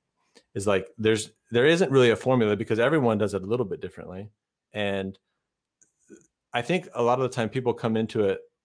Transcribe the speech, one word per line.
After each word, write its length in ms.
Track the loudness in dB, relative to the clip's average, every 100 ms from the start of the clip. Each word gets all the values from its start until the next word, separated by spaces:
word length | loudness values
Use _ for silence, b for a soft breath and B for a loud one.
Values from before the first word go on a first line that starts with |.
| _ _ b b b
is, 140 | -6 0
like, 220 | 0 -2 -2
there's, 340 | 0 0 -2 _ -4
there 140 | 2 4
isn't 260 | 4 4
really 200 | 4 4
a 40 | 4
formula, 400 | 2 2 2 0
because 240 | 0 0
everyone 380 | 2 2 2 0
does 160 | -2
it 100 | -4
a 20 | -4
little 180 | -4 -4
bit 160 | -8
differently. 480 | -12 -14 -14 -14 -16 _ _ _ _
And 440 | -6 -4 -4 -6 -10 _ _ _ _ _ _ _ _ _ -20 _ _ _
I 80 | -4
think 260 | -2 -2 -4
a 100 | -2
lot 160 | 0 2
of 40 |
the 120 | 0 -2
time 140 | -4
people 240 | -2 -2
come 240 | -2 0 0
into 280 | -2 0 0
it, 160 | -2 -8 _